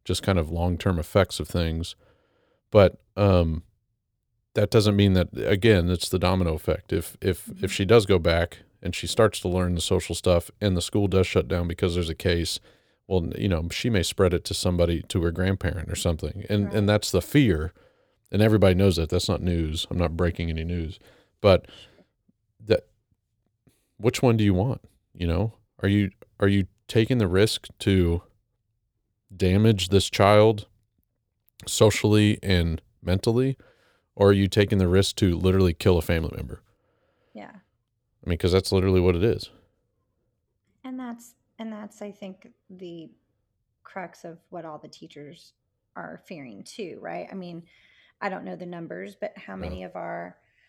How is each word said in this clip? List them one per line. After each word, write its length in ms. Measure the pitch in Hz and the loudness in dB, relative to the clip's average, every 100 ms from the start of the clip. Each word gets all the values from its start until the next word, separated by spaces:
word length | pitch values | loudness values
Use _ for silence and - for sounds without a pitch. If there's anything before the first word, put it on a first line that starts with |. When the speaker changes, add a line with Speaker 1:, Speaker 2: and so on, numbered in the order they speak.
Speaker 1:
just 180 | - 90 | -6 -4
kind 160 | - 92 | 0 0
of 120 | 76 | -2
long-term 480 | 82 90 85 101 90 | -2 -2 -2 -2 -2
effects 400 | 78 104 92 - | -2 0 0 -4
of 80 | 80 | -6
things. 460 | 87 82 80 85 - _ _ _ _ _ _ _ | -4 -2 -4 -8 -12 _ _ _ _ _ _ _
But, 280 | 107 92 - _ - | 6 6 4 _ 0
um, 460 | 101 90 82 80 - _ _ _ _ _ _ _ _ | 4 4 2 -2 -10 _ _ _ _ _ _ _ _
that 160 | - 104 | -4 0
doesn't 260 | 113 104 101 | 2 4 4
mean 160 | 101 | 4
that, 160 | 92 85 58 | 4 0 -4
again, 540 | 53 98 110 98 85 | -2 2 4 4 2
it's 180 | 90 - | -2 -2
the 100 | 90 | -2
domino 360 | 90 95 85 | 0 0 -2
effect. 380 | 78 - 85 - | -2 -4 -4 -4
If, 220 | 90 - - | -6 -6 -6
if, 240 | 85 90 - | -4 -4 -8
Speaker 2:
Mm-hmm. 180 | 90 98 | -10 -8
Speaker 1:
if 60 | |
she 120 | - | -4
does 220 | 98 117 101 | 4 4 6
go 120 | 92 | 2
back 400 | 85 85 85 - _ _ | 2 0 -2 -6 _ _
and 120 | - | -10
she 120 | - - | -8 -4
starts 320 | - 110 - | 2 2 0
to 80 | 90 | -2
learn 260 | 90 90 | -2 0
the 60 | 87 | -2
social 320 | - 92 - | -2 -2 -2
stuff 360 | 87 92 87 - - | -4 2 2 0 -4
and 160 | 104 90 | -2 -2
the 40 | |
school 260 | - 107 101 | -2 -2 0
does 180 | 95 90 | 2 2
shut 200 | 95 - | 0 0
down 200 | 87 87 | -2 -4
because 260 | 82 92 | -2 -2
there's 140 | 87 82 | -2 -4
a 60 | |
case, 440 | 80 92 85 82 - - _ _ _ - | -4 -2 -2 -2 -8 -14 _ _ _ -4
well, 180 | 92 | -4
n-, 80 | 82 - | -2 -4
you 120 | 104 | -2
know, 200 | 82 82 | -2 -4
she 200 | - 123 | -6 -2
may 120 | 107 | 0
spread 300 | 82 - 92 | -2 0 0
it 120 | 85 - | 0 -4
to 80 | |
somebody, 480 | 95 92 87 85 82 - | -4 -2 0 0 0 -4
to 140 | 98 | -2
her 80 | 85 | -2
grandparent 600 | 82 92 98 90 85 82 | 0 -2 -2 -4 -6 -8
or 60 | 82 | -4
something. 480 | 87 82 90 98 - | -4 -4 -6 -10 -4
And, 180 | 104 101 | -2 -2
Speaker 2:
Right. 80 | |
Speaker 1:
and 140 | 101 101 | 0 2
that's 220 | 104 - | 2 0
the 100 | 92 | -2
fear. 500 | - 147 127 80 78 - _ _ _ _ _ | 0 2 2 2 -4 -10 _ _ _ _ _
And 80 | 101 | 0
everybody 320 | 107 107 95 | 4 6 4
knows 220 | 90 98 85 | 6 4 2
that. 140 | 80 | 0
That's 180 | 90 - | -2 -2
not 140 | 90 | -2
news. 440 | 90 87 78 80 - | -2 -2 -2 -6 -6
I'm 80 | 90 | -2
not 180 | 85 82 | -2 0
breaking 320 | 87 - 82 | -2 -2 -6
any 140 | 80 | -6
news. 340 | 80 87 80 - _ _ _ _ | -6 -6 -8 -12 _ _ _ _
But 240 | 101 90 - | 4 4 2
Speaker 2:
Sure. 360 | - - _ _ _ _ _ _ _ 107 | -18 -20 _ _ _ _ _ _ _ -2
Speaker 1:
that, 200 | 110 - _ _ _ _ _ _ _ _ _ _ - | -2 -2 _ _ _ _ _ _ _ _ _ _ -4
which 240 | 107 - | -2 2
one 140 | 127 113 | 2 4
do 40 | |
you 100 | 104 | 4
want? 260 | 90 113 - - _ _ | 2 0 -4 -12 _ _
You 120 | 85 87 | -6 -2
know, 260 | 82 110 - _ _ | 0 -2 -8 _ _
are 60 | 98 | 0
you, 220 | 101 98 - - - | 2 0 -6 -20 -2
are 80 | 101 | 2
you 180 | 101 92 _ - | 2 -2 _ -2
taking 300 | 113 113 127 | 0 2 0
the 100 | 98 | 2
risk 400 | 92 110 - - - | 4 2 0 -12 -4
to 420 | - 95 87 85 - _ _ _ _ _ _ _ _ _ _ 92 | 2 4 2 0 -6 _ _ _ _ _ _ _ _ _ _ -2
damage 540 | 92 95 113 101 92 | 2 4 4 2 2
this 180 | 98 - | 2 2
child 560 | - 101 104 107 107 - _ _ _ _ _ _ _ _ - - | 2 6 6 6 2 -6 _ _ _ _ _ _ _ _ -20 -10
socially 720 | - 110 - 107 104 104 - | 2 2 4 2 4 2 0
and 380 | 98 90 85 80 - _ | 0 0 0 -4 -10 _
mentally? 540 | 87 95 - 117 135 135 _ _ _ _ _ - | -4 -2 0 0 -2 -4 _ _ _ _ _ 2
Or 120 | 101 | 4
are 20 | |
you 160 | 98 98 | 4 2
taking 300 | - 101 101 | 2 2 2
the 100 | 90 | 2
risk 260 | 95 95 - | 2 2 0
to 200 | 98 85 | 0 2
literally 340 | 92 95 92 | 2 2 2
kill 240 | 80 101 87 | 2 2 2
a 60 | |
family 300 | - 85 78 - | 0 -2 -4 -8
member? 240 | - - _ _ _ _ _ _ _ | -12 -14 _ _ _ _ _ _ _
Speaker 2:
Yeah. 180 | 220 202 202 _ _ _ _ _ _ | -20 -20 -20 _ _ _ _ _ _
Speaker 1:
I 40 | - | -6
mean, 80 | 85 | -2
'cause 140 | 92 | 2
that's 220 | 92 - | 2 2
literally 280 | 98 95 92 | 0 2 2
what 140 | 90 | 2
it 80 | 87 | 2
is. 280 | 110 - - - _ _ _ _ _ _ _ _ _ _ _ _ | 0 -2 -8 -20 _ _ _ _ _ _ _ _ _ _ _ _
Speaker 2:
And 160 | 262 254 | -14 -12
that's, 380 | 254 233 - _ _ - | -12 -14 -18 _ _ -16
and 120 | 220 | -14
that's, 300 | 214 208 - | -12 -16 -14
I 80 | 208 | -16
think, 420 | 202 196 190 - _ _ | -14 -16 -18 -20 _ _
the 440 | 185 180 170 160 _ _ _ _ _ _ _ | -18 -16 -16 -18 _ _ _ _ _ _ _
crux 400 | - 196 175 - | -18 -14 -14 -16
of 160 | 170 165 _ | -20 -20 _
what 140 | 175 | -16
all 140 | 160 151 | -14 -16
the 100 | 151 | -20
teachers 640 | - 160 147 143 170 _ _ _ _ _ | -20 -20 -20 -20 -20 _ _ _ _ _
are 240 | - 190 - - | -18 -16 -18 -18
fearing 380 | 170 131 98 | -18 -18 -20
too, 340 | - - 170 - | -20 -16 -14 -14
right? 280 | - 170 - | -12 -12 -12
I 40 | |
mean, 340 | 196 175 170 - _ _ _ _ _ | -14 -14 -16 -20 _ _ _ _ _
I 80 | 208 | -8
don't 160 | 185 | -8
know 120 | 185 175 | -10 -14
the 100 | 175 | -14
numbers, 480 | 175 165 175 196 | -14 -14 -14 -16
but 240 | 196 208 202 | -12 -12 -12
how 160 | - | -16
Speaker 1:
No. 60 | 190 | -14
Speaker 2:
many 240 | 165 185 | -12 -12
of 100 | 185 | -14
our, 420 | 180 170 170 175 - _ _ | -12 -12 -12 -14 -18 _ _